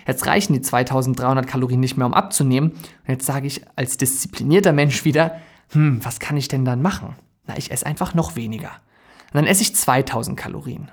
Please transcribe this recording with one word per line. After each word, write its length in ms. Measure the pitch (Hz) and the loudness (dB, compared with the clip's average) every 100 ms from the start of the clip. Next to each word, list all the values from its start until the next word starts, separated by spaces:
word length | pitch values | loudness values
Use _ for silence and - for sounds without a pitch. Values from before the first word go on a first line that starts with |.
| - | -6
Jetzt 180 | 127 - | -2 2
reichen 280 | 175 196 | 2 4
die 80 | 135 | 0
zweitausenddreihundert 840 | - 123 127 131 131 113 127 135 131 | 2 0 2 0 0 0 2 0 0
Kalorien 340 | 131 127 127 | -2 0 2
nicht 160 | 127 135 | 0 0
mehr, 120 | 123 | 0
um 80 | - | 0
abzunehmen. 560 | - - 135 127 160 | 0 0 2 2 2
Und 380 | - - - - | -2 -12 -12 -6
jetzt 180 | 131 - | -4 -2
sage 180 | 135 139 | -4 -4
ich 160 | - - - | -8 -10 -6
als 220 | 127 - | -4 -2
disziplinierter 760 | 131 - - - 131 180 196 | -2 -2 -6 -4 4 6 6
Mensch 320 | 147 147 123 156 | 4 4 2 2
wieder, 300 | 151 165 - - _ _ | 2 2 -2 -14 _ _
„Hm, 340 | 151 151 117 | 2 4 2
was 160 | 123 - | -2 -8
kann 160 | - 147 | -4 -4
ich 120 | 131 | -2
denn 180 | 135 127 | 0 0
dann 160 | 123 | 0
machen? 340 | 175 190 - - _ _ - | 0 -2 -8 -14 _ _ -12
Na, 100 | - | -10
ich 100 | - | -6
esse 160 | 139 - | -6 -4
einfach 300 | 147 180 165 | -4 -2 0
noch 200 | 160 - | -2 -4
weniger.“ 360 | 113 110 - | -8 -8 -10
Und 640 | - _ _ _ - - 143 | -16 _ _ _ -20 -4 0
dann 100 | - | 4
esse 160 | 190 | 2
ich 140 | 226 - | 2 0
zweitausend 600 | - 127 135 120 117 - | 2 2 0 -4 -6 -8
Kalorien. 540 | - - - - 147 | -10 -10 -10 -12 -14